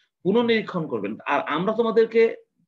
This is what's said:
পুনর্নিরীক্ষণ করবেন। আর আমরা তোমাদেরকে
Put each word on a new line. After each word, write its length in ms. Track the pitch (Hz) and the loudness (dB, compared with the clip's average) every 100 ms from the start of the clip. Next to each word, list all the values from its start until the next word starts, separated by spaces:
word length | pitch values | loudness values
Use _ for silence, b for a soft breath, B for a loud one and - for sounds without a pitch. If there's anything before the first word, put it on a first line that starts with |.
| b _ | b _
পুনর্নিরীক্ষণ 640 | 175 220 233 226 - 180 151 | 0 2 2 0 0 -6 -4
করবেন। 300 | 117 101 110 - | -6 -6 -8 -4
আর 160 | 143 | -4
আমরা 320 | - 147 190 | -2 -2 -2
তোমাদেরকে 600 | 220 226 214 226 226 226 - _ _ | 0 0 2 2 4 2 0 _ _